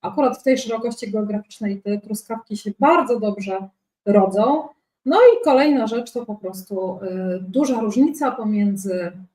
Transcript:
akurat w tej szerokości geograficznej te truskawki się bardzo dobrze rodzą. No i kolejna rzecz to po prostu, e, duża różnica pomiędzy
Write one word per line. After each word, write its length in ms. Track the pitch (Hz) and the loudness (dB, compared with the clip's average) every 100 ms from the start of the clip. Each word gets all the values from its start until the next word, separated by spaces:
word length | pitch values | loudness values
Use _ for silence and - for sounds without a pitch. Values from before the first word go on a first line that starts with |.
akurat 360 | - - 269 - | -6 0 0 0
w 60 | |
tej 140 | 262 262 | 0 0
szerokości 540 | 226 226 233 233 214 | 0 -6 -6 -8 -6
geograficznej 680 | 214 208 208 208 - 208 196 | -4 -4 -6 -8 -8 -6 -6
te 160 | 202 208 | -4 -6
truskawki 600 | 208 208 - 226 - 208 | -6 -10 -8 -12 -8 -10
się 140 | 214 202 | -8 0
bardzo 400 | 277 339 269 233 | 4 4 2 -2
dobrze 500 | 208 202 196 190 196 _ _ _ - | -2 -4 -6 -8 -8 _ _ _ 2
rodzą. 600 | 202 190 196 226 302 - _ _ _ 254 | 4 4 2 2 0 -2 _ _ _ 0
No 120 | 349 | 8
i 260 | 494 466 | 8 8
kolejna 440 | 349 262 294 277 220 | 4 4 4 2 0
rzecz 240 | 233 240 | -4 -6
to 140 | 247 240 | -10 -10
po 100 | 208 | -10
prostu, 640 | 185 190 - 196 185 185 | -10 -12 -10 -6 -6 -6
e, 380 | 190 185 185 185 | -8 -6 -6 -6
duża 420 | 185 254 285 240 | -4 -2 0 0
różnica 500 | 220 214 302 - 285 | -2 2 2 2 -4
pomiędzy 800 | 226 214 208 208 196 190 180 175 180 185 | -4 -2 0 0 -2 -4 -4 -6 -10 -20